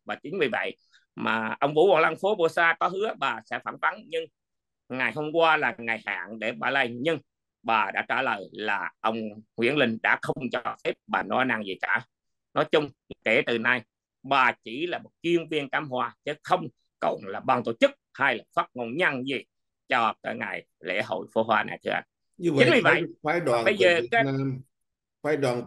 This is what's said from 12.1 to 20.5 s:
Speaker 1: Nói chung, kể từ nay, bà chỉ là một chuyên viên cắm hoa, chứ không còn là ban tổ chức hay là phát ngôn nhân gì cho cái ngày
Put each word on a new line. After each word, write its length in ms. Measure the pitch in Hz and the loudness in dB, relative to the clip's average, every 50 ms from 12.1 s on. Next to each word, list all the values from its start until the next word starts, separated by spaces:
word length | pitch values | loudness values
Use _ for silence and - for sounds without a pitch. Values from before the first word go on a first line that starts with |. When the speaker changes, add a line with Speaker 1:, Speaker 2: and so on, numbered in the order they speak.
| _ _ _ _ _ _ _ _ - | _ _ _ _ _ _ _ _ -2
Speaker 1:
Nói 100 | 139 156 156 | -2 0 2
chung, 160 | - 156 151 139 - _ _ - - _ - | 2 2 2 0 -8 _ _ -20 -14 _ 0
kể 180 | 113 110 131 - | 2 2 2 2
từ 120 | - 120 113 | 0 -2 0
nay, 240 | 117 120 123 123 117 _ _ _ _ _ _ _ | 0 0 0 0 -2 _ _ _ _ _ _ _
bà 300 | - 135 139 135 127 120 117 _ - | -2 0 4 4 4 4 2 _ -6
chỉ 220 | 113 113 139 170 | -12 -10 -8 -6
là 120 | 175 156 117 | -6 -6 -8
một 120 | 110 110 _ _ | -10 -14 _ _
chuyên 260 | - 165 170 165 165 160 | -2 0 0 0 0 -2
viên 220 | 156 151 143 127 | -4 -4 -4 -2
cắm 180 | - 143 156 139 | -4 -4 -4 -4
hoa, 260 | 127 127 120 113 - _ - | -4 -4 -4 -6 -8 _ -10
chứ 80 | 143 156 - | -10 -10 -6
không 240 | - - 185 180 - - - _ _ _ _ - | -2 0 0 0 0 -4 -14 _ _ _ _ -4
còn 200 | - 78 - - - | -2 -2 -2 -4 -6
là 140 | 95 101 104 | -10 -10 -4
ban 240 | - 131 131 123 113 | 0 2 2 2 2
tổ 80 | 123 113 - | -2 0 2
chức 100 | 269 277 - _ _ _ | 2 2 2 _ _ _
hay 240 | - - 139 139 127 | -4 0 0 0 0
là 80 | 110 - _ - | -2 -6 _ -4
phát 120 | 170 170 - - | -4 -4 -2 -4
ngôn 220 | 123 120 113 120 | -8 -6 -4 -2
nhân 280 | 165 180 160 143 127 127 | 0 0 0 0 -2 -4
gì 200 | 135 135 110 - _ _ _ _ _ _ _ _ - | -4 -6 -6 -8 _ _ _ _ _ _ _ _ 0
cho 260 | 135 123 117 107 101 _ | 2 2 2 2 0 _
cái 120 | - 107 113 | -6 -8 -8
ngày 300 | 117 110 98 | -6 -8 -8